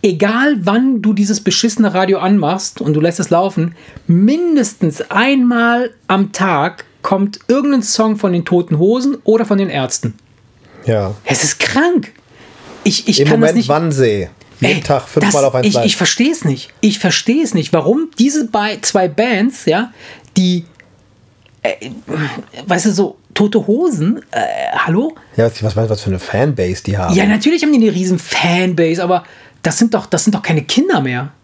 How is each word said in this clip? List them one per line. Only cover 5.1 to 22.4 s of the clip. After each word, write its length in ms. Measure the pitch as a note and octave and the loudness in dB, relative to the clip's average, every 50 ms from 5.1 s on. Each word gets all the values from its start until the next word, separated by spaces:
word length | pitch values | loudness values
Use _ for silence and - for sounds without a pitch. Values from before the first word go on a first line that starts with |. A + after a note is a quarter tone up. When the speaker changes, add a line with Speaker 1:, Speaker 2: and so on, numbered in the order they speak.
Speaker 1:
einmal 800 | F#3 G3 A#3 C4+ C#4 C4+ B3 A#3+ A#3+ A#3 A#3 A#3 A#3+ A#3+ B3 A#3 - _ _ | 0 0 2 2 2 2 2 2 2 2 2 2 2 0 -2 -4 -8 _ _
am 240 | _ F#3+ G3 G3 G3+ - | _ 0 0 0 -2 -2
Tag 500 | - F#3 F#3+ E3+ C#3+ D3 F3 - - - _ _ _ - | -2 0 0 2 0 0 -2 -4 -8 -20 _ _ _ -2
kommt 360 | - G3 F#3+ G3 G#3 G#3 - - | -2 0 0 0 -2 -4 -10 -2
irgendein 360 | - A#3+ C#4 C#4 C#4+ C#4 C4 A3+ | 0 0 2 2 2 0 0 0
Song 340 | - - - A3 A3 G#3+ | -2 0 0 0 0 0
von 160 | G#3 - F#3+ F3+ | 0 0 0 0
den 100 | F3 E3 | 0 0
Toten 360 | - F#3 F3 F3 F3 D#3+ D3+ | 0 0 0 2 0 0 2
Hosen 380 | E3+ G3 A#3 B3+ B3+ C#4 C#4+ - _ | 2 2 2 2 0 -2 -2 -2 _
oder 220 | - A3 A3+ A3+ | 0 2 2 2
von 120 | G#3 G#3 | 0 0
den 120 | G3 G3 F3 | 0 0 -2
Ärzten. 460 | - C#3+ C3 B2 - - - A#2 G#2+ - _ _ _ _ _ _ _ _ _ - - - - | -2 -4 -4 -4 -4 -4 -6 -6 -8 -8 _ _ _ _ _ _ _ _ _ -20 -20 -6 -2
Speaker 2:
Ja. 280 | A#2 A2+ G#2 G2 F#2+ G#2 - - | 0 0 0 0 -4 -6 -8 -4
Speaker 1:
Es 180 | - C3+ - - | -4 -2 -2 -2
ist 160 | - - - | -4 -4 -4
krank. 520 | - - - C4+ D#4 F4 F4+ C4 - - _ - _ _ - - - - - - - - - - - | -4 -2 0 2 2 2 2 0 -2 -4 _ -20 _ _ -20 -20 -20 -20 -20 -20 -20 -20 -20 -4 -2
Ich, 240 | G#3 - - - | -2 -2 0 -2
ich 140 | - - - | -2 0 2
Speaker 2:
Im 60 | C#3 | 2
Speaker 1:
kann 80 | D3 - D3 | 2 4 4
Speaker 2:
Moment 120 | D3+ D#3 | 4 2
Speaker 1:
das 40 | E3+ | 2
nicht. 120 | A#3 - B2 | 2 2 2
Speaker 2:
Wannsee. 600 | C#3+ D#3 E3+ E3 D3 C3+ C3 A#2 G#2 G2+ F2+ - - _ - - - - | 0 0 0 0 0 2 2 2 2 0 -4 -6 -10 _ -20 -20 -6 -2
Jeden 160 | - - - | 0 0 0
Speaker 1:
Ey, 40 | D#3 | 0
Speaker 2:
Tag 260 | - - C#3+ B2+ - | 0 0 -2 -2 -2
fünfmal 340 | - - D#3 - G3+ E3 D3 C#3 | -2 -2 0 2 2 2 4 2
Speaker 1:
das, 0 | C3+ | 2
Speaker 2:
auf 60 | B2 | 2
eins 180 | B2+ A#2+ G#2+ G2+ | 2 0 2 2
Live. 120 | B2 A#2 | 2 0
Speaker 1:
ich, 60 | A2 | 0
ich 40 | - | 0
versteh's 460 | - F3+ D#3 - - A#3 D4 E4 D#4+ - | 0 -2 -2 0 0 0 0 0 -2 -2
nicht. 260 | D#3 C3+ B2 - - _ - | -2 -2 -2 -8 -18 _ 0
Ich 180 | - G#3+ G3+ - | 0 0 0 2
versteh's 540 | - F3+ - - - - A#3+ D4+ E4 - - | -2 -2 -2 0 -2 0 0 0 0 0 -2
nicht, 180 | F3 D3 - | -2 -2 0
warum 380 | - E3 C#3 D#3+ A#3 D4 E4 D#4+ - - | 0 0 2 2 0 0 0 -4 0 0
diese 280 | A#3 C#4+ C#4+ D#4 C4 | 0 0 2 -2 -4
bei-, 320 | A3 - G#3+ G#3 G#3+ G#3 - | -2 -2 -2 -2 -2 -6 -4
zwei 260 | - - - G3+ F#3 | -6 -2 0 2 0
Bands, 580 | F3+ D3 - A3 B3 A#3 F#3 G#3 C4 C4+ - - | 0 0 -2 0 0 0 0 0 -2 -4 -4 -2
ja, 280 | - D#3 F#3+ A#3+ A#3+ - - - - - - - - _ | 0 0 0 -2 -4 -10 -20 -20 -20 -20 -20 -20 -2 _
die, 280 | F#3+ F#3 F3+ F3+ F3 E3+ - _ _ - _ _ _ _ _ _ _ _ _ _ _ _ _ _ _ | 2 2 2 0 -2 -4 -10 _ _ -20 _ _ _ _ _ _ _ _ _ _ _ _ _ _ _
äh, 280 | _ G#2+ - - - C3 - - - - D3+ D#3 D3+ C3+ A#2+ - | _ -6 -6 -6 -12 -14 -14 -16 -12 -8 -6 -6 -6 -6 -8 -12